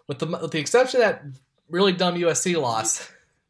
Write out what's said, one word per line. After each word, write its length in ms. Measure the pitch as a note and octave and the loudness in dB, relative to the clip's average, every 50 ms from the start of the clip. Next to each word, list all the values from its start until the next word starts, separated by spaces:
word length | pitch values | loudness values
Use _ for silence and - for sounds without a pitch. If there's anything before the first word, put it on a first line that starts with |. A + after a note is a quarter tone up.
| _ - | _ -12
with 100 | C3+ - | -8 -8
the, 80 | D#3+ | -6
with 240 | D#3 F3 - D#3+ D#3+ | -6 -6 -6 -6 -6
the 80 | - D#3 | -4 -4
exception 420 | C#3+ - - A#3+ B3+ B3+ - B3 | -2 2 4 4 4 4 2 2
of 60 | A3+ | 2
that 160 | G3 E3 - C#3+ C#3+ C3 - _ _ _ _ _ - | 2 2 -2 -8 -16 -18 -18 _ _ _ _ _ -4
really 240 | E3 F3+ G3+ G3 | 0 2 2 2
dumb 240 | F3+ F3+ F#3 F3 F3 | 2 2 0 0 0
U 120 | F3 F3 E3 | 2 2 2
S 140 | D3+ - | 2 0
C 140 | - F#3 F3 | 0 0 0
loss, 520 | D#3+ C3+ A#2+ A2+ A2 A2 - - - - - - _ _ _ _ _ _ | 0 0 0 0 -2 -2 -2 -4 -6 -8 -14 -20 _ _ _ _ _ _